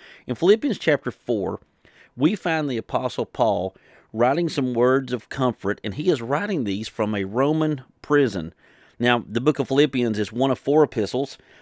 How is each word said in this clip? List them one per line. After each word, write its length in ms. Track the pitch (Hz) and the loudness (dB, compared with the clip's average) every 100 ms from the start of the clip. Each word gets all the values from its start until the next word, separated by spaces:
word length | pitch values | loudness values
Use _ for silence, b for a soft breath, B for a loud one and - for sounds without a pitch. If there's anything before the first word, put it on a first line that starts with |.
| B B - | B B -8
In 80 | 120 | 0
Philippians 420 | 175 214 285 214 | 4 4 2 -2
chapter 320 | - 143 - | 0 0 -2
four, 500 | - - 113 90 95 _ _ b b b - | -10 -4 -2 -2 -6 _ _ b b b 0
we 200 | 147 208 | 0 0
find 340 | 175 160 147 | -2 -2 -2
the 80 | 120 | -4
Apostle 480 | - 123 127 - 113 | -2 -4 -2 -4 -6
Paul 500 | - 113 95 92 b b b b | 0 2 2 -4 b b b b
writing 340 | 110 120 151 170 | 0 2 2 0
some 260 | - 127 | -2 -2
words 380 | 120 123 135 127 | 2 4 4 0
of 160 | 120 - | -8 -8
comfort, 540 | - 131 113 98 101 | -2 -2 0 -4 -4
and 120 | 107 95 | -6 -2
he 140 | 160 | 0
is 120 | 143 | 0
writing 420 | 113 143 208 180 | 0 -4 -2 -4
these 240 | 107 98 110 | -2 -4 -6
from 260 | - 107 | -4 -2
a 120 | 104 95 | -2 -2
Roman 560 | 110 143 156 156 143 - _ | 0 0 2 0 -2 -8 _
prison. 520 | - 147 131 95 80 - b b b b | 0 2 2 0 -8 -12 b b b b
Now, 260 | 120 120 - | 0 0 0
the 140 | 110 | 0
book 180 | 135 147 | 0 0
of 80 | 127 | 0
Philippians 500 | 135 147 131 120 107 | 2 2 2 -2 -2
is 140 | 101 | -4
one 180 | 110 135 | -2 -2
of 80 | 127 | 0
four 240 | - 147 | 2 4
epistles 560 | 147 - 101 127 139 - b b | 4 2 -2 -2 -6 -10 b b